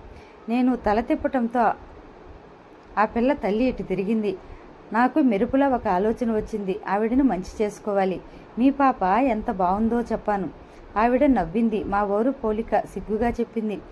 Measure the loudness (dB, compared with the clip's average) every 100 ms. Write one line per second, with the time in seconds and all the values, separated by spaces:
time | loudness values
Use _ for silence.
0 | -20 -20 -20 -16 -4 0 2 2 2 0
1 | 0 -2 0 -2 -2 2 2 0 -10 -20
2 | -20 -20 -20 -20 -20 -20 -20 -20 -10 -2
3 | -2 0 0 0 -2 0 0 -2 -6 -4
4 | -2 0 -2 -6 -10 -20 -20 -20 -4 0
5 | 2 4 2 2 2 2 2 0 0 0
6 | 0 0 -2 -2 -4 -6 -4 -6 -2 -2
7 | 2 2 2 2 -6 -4 -4 -4 -2 0
8 | 0 -2 -8 -20 -12 2 2 4 2 4
9 | 2 2 2 0 -2 0 0 2 0 0
10 | -2 -4 -2 -2 -4 -10 -20 -20 -8 0
11 | 2 4 4 4 2 0 0 0 -2 -2
12 | 0 0 0 0 -4 -4 -2 -2 -2 -8
13 | -6 -2 -2 -2 -4 -4 -6 -6 -12